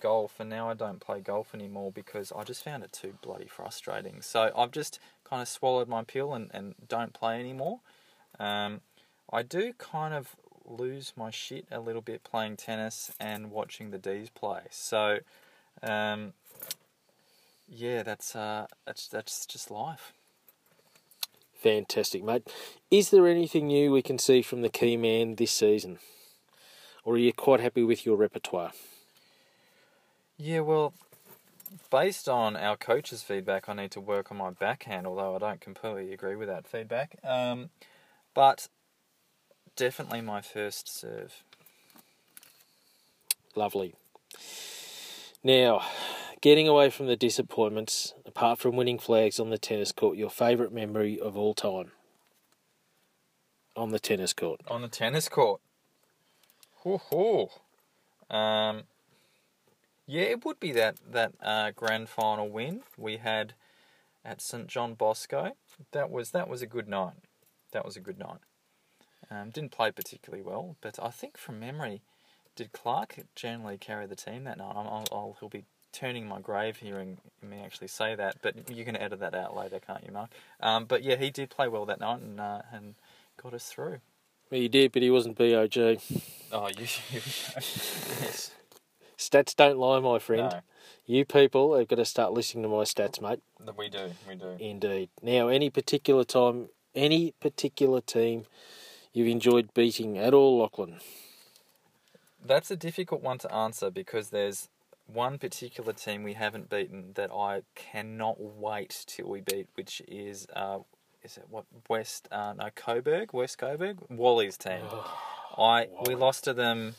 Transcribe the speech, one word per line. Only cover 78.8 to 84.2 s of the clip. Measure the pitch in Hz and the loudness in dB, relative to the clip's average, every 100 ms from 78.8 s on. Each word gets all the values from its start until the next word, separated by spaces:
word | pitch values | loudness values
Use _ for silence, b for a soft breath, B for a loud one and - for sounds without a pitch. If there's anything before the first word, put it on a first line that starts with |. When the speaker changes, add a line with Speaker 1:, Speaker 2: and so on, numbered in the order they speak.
Speaker 1:
can | 117 110 | -8 -6
edit | 101 98 | -6 -6
that | 95 | -6
out | 92 92 - | -6 -6 -8
later, | 98 95 | -8 -10
can't | - - | -10 -14
you, | - | -12
Mark? | 101 110 b b b | -12 -12 b b b
Um, | 110 110 | 0 0
but | 113 123 | 2 0
yeah, | 131 127 | 2 0
he | 139 | 0
did | 139 135 | -4 -8
play | - 127 | -2 -2
well | 110 104 | -2 -4
that | 101 | -4
night | 104 120 | -4 -6
and, | 113 104 | -8 -10
uh, | 104 104 - | -8 -10 -12
and | 110 104 104 b b b _ | -18 -18 -20 b b b _
got | 127 | -14
us | 120 - | -14 -14
through. | - 151 131 _ _ | -10 -10 -10 _ _